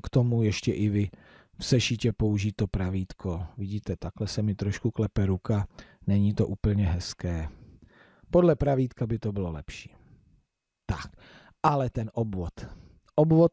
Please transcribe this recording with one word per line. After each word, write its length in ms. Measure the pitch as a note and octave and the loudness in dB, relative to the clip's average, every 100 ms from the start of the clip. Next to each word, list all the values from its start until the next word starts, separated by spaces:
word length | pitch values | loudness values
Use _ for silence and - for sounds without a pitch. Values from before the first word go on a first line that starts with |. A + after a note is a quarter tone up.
k 60 | - | 2
tomu 340 | C3 A#2+ A#2 | 2 2 2
ještě 300 | G#2+ - B2 | 0 0 -2
i 160 | F#2 G#2 | 0 0
vy 220 | G2+ G2+ - - - _ - | 0 -2 -6 -20 -20 _ -8
v 60 | |
sešitě 480 | - B2+ - A2+ A#2+ | 0 2 2 0 -2
použít 400 | - G#2+ G2+ G#2 | 0 0 0 -2
to 140 | - G2+ | -2 -2
pravítko. 800 | G2 F#2 F#2+ F#2 - F#2+ E2+ E2+ - | -2 -2 -2 -6 -8 -6 -6 -8 -10
Vidíte, 380 | G2 G#2 - F2 | -8 -8 -6 -8
takhle 300 | - - G#2 | -8 -8 -6
se 160 | - | -2
mi 120 | G#2+ | -2
trošku 360 | G2 G2+ - A2+ | -2 -4 -2 -2
klepe 360 | - G#2 - G2 | -2 -2 0 0
ruka, 400 | F#2 - G#2 - - - - - | 0 0 -2 -2 -10 -20 -8 0
není 280 | G2+ G2+ | 2 2
to 120 | G2+ - | 2 0
úplně 400 | G2 G#2 G2+ F2+ | 0 0 2 2
hezké. 600 | F2 - - F2+ E2 D#2 - - - - _ - _ - | 0 -4 -8 -6 -4 -6 -10 -20 -20 -20 _ -20 _ 0
Podle 260 | F3 F3 D3 | 4 4 4
pravítka 500 | C#3 C3 B2+ - A2+ | 2 2 0 -2 -4
by 120 | A2+ | -4
to 140 | G#2+ | -4
bylo 200 | G2+ F2 | -4 -4
lepší. 420 | D#2 - - - - - - _ _ _ _ _ _ - | -6 -12 -16 -18 -20 -20 -20 _ _ _ _ _ _ -8
Tak, 240 | - - - - - - _ | -8 -10 -18 -20 -20 -20 _
ale 280 | D#3 C#3+ B2+ | 0 2 0
ten 200 | A#2+ A2 | -4 -4
obvod. 380 | - A2+ F#2 E2+ - - - - _ _ - | -4 -4 -4 -6 -10 -16 -18 -20 _ _ 2
Obvod 360 | D#3+ D#3+ E3+ | 4 6 4